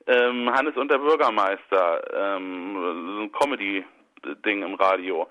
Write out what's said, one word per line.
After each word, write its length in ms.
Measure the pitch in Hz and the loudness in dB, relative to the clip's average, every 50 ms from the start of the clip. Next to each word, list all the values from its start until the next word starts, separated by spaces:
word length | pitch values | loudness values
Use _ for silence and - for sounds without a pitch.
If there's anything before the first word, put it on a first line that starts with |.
| _ | _
ähm, 420 | - 127 123 123 123 123 123 120 120 123 | 2 4 4 4 2 2 0 0 2 2
Hannes 240 | 135 139 151 139 | 2 2 0 -2
und 160 | 127 135 143 147 | -2 0 2 2
der 60 | 131 | 2
Bürgermeister, 1040 | 143 147 160 151 147 123 110 107 101 95 98 - - - 98 95 90 85 82 - - - - | 4 2 2 4 4 2 2 2 2 2 0 -2 -2 0 2 2 4 4 2 0 -2 -4 -4
ähm, 600 | - 98 98 98 95 92 92 90 90 87 95 101 95 87 87 82 87 85 92 101 | -2 -2 -2 -2 -4 -6 -6 -8 -8 -8 -8 -6 -4 -4 -4 -4 -6 -8 -8 -8
so 60 | 104 107 | -8 -8
ein 80 | 104 - | -8 -2
Comedy-Ding 1300 | - 143 143 131 110 101 98 98 98 92 - - _ _ _ _ - - 69 73 - - 107 104 101 92 | -2 0 0 0 -4 -4 -4 -4 -6 -6 -10 -14 _ _ _ _ -14 -12 -12 -12 -6 -2 -2 -2 -2 -2
im 120 | 90 98 | -6 0
Radio, 520 | 87 98 95 95 92 90 92 92 80 85 - | 2 4 4 4 2 0 -2 -2 -2 -4 -6